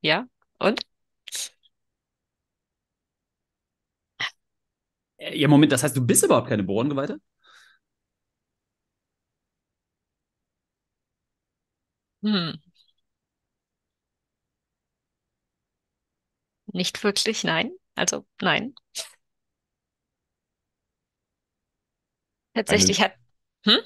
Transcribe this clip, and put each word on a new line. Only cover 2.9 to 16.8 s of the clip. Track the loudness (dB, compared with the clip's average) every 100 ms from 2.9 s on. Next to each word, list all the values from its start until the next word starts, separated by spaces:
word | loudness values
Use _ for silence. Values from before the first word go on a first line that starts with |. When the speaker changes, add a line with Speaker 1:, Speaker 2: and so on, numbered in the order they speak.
| _ _ _ _ _ _ _ _ _ _ _ _ _ -12 -12 _ _ _ _ _ _ _ _
Speaker 2:
Äh, | -12 -2
ja, | 4
Moment, | 6 6
das | 4
heißt, | 0 -2
du | 0
bist | 2
überhaupt | 4 2 2
keine | -4
Boron-Geweihte? | -2 -2 -2 -4 -6 -10 _ _ _ -20 -20 _ _ _ _ _ _ _ _ _ _ _ _ _ _ _ _ _ _ _ _ _ _ _ _ _ _ _ _ _ _ _ _ _ _ _ _ _ _ _ _ _ _ _ _ _
Speaker 1:
Hm. | -2 -2 -4 -8 _ _ _ _ _ _ _ _ _ _ _ _ _ _ _ _ _ _ _ _ _ _ _ _ _ _ _ _ _ _ _ _ _ _ _ _ _ _ _ _ -12
Nicht | -4